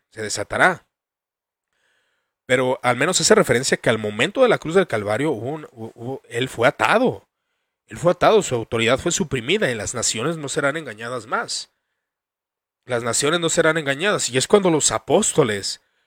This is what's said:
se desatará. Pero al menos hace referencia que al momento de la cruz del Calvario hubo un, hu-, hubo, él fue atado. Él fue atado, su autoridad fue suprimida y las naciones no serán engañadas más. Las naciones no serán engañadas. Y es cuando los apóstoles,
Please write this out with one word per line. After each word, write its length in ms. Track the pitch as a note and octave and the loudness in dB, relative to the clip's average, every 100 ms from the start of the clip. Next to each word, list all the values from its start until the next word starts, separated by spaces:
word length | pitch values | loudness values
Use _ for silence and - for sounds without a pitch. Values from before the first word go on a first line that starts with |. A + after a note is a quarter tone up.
| _ | _
se 120 | - | -12
desatará. 640 | G#2+ - G2+ A2 D#3+ D#3+ _ _ _ _ _ _ _ _ _ _ _ _ _ _ _ _ - | -8 -8 -6 2 2 0 _ _ _ _ _ _ _ _ _ _ _ _ _ _ _ _ 0
Pero 320 | C3 B2+ C3 | 0 2 0
al 140 | B2 B2 | 0 0
menos 240 | D3 F3+ | 0 0
hace 140 | D#3+ | 4
referencia 440 | G#3+ E3+ A#2+ C#3 F#3 | 4 4 0 0 0
que 120 | - | 0
al 80 | A2 | 0
momento 440 | G#2+ G#2 D3 A#3 | -2 -2 -2 2
de 60 | B3+ | 2
la 100 | D#3 | 2
cruz 160 | D#3 | 0
del 120 | E3+ F3+ | 0 0
Calvario 440 | A2+ G2+ G#2+ D3 | -2 -2 -2 -2
hubo 180 | A#2 A#2 | -4 -6
un, 160 | D#3 D3+ | -10 -14
hu-, 200 | A#2 A2 | -16 -16
hubo, 280 | - A#2+ C3+ - | -12 -12 -12 -10
él 200 | A#2 B2+ | -6 -6
fue 200 | - A#2+ | 0 0
atado. 580 | - A2+ G3 B3 A2 - _ _ _ _ _ _ | 2 2 2 2 -2 -10 _ _ _ _ _ _
Él 100 | G#2+ | -2
fue 140 | E3 | 0
atado, 300 | F3+ D#3 G#3+ | 4 4 4
su 120 | - | 2
autoridad 440 | A#2+ A2 A#2 A2+ C3 | -4 -4 0 2 2
fue 140 | F3 | 0
suprimida 580 | - F3 C3+ A2+ G#3 F#3 | -2 -2 -4 -2 0 0
y 40 | |
las 200 | A#2+ F#2+ | -2 -6
naciones 420 | A2+ A2 A2 C3 E3 | -4 -4 -2 -4 -4
no 120 | C#3+ | -6
serán 280 | - C#3 D#3 | -4 -2 -4
engañadas 500 | C#3+ G#2 A#2+ B2 A2 | -10 -12 -10 -10 -6
más. 440 | F#3+ A#3 - - _ _ _ _ _ _ _ _ _ _ _ - | -8 -6 -10 -12 _ _ _ _ _ _ _ _ _ _ _ -6
Las 160 | B2 | -4
naciones 380 | A#2+ A2+ C#3+ F3 | -2 0 0 0
no 80 | E3 | 0
serán 300 | F3 D#3 D#3+ | 2 2 2
engañadas. 500 | C#3+ C#3 F#3+ F3 - | -2 -2 -2 -2 -2
Y 80 | B2+ | -2
es 80 | - | 4
cuando 240 | G#3 F#3 | 4 4
los 220 | D#3 - | 2 2
apóstoles, 880 | A2 - D#3+ A3 - C3+ G2+ F#2+ - _ _ | -2 2 2 2 2 2 0 -6 -10 _ _